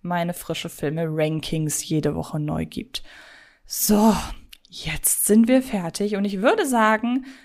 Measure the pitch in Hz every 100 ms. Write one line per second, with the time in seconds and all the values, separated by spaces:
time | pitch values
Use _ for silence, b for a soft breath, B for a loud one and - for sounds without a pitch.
0 | 175 175 170 175 - 160 - - 147 160
1 | 160 156 156 156 - 160 151 - - 156
2 | 151 147 - 156 151 160 160 - - -
3 | b b b b b b b - - 208
4 | 220 180 B B B - _ - 160 160
5 | - - - 220 226 262 262 202 170 -
6 | 208 196 202 196 240 440 294 240 214 214
7 | 233 254 B B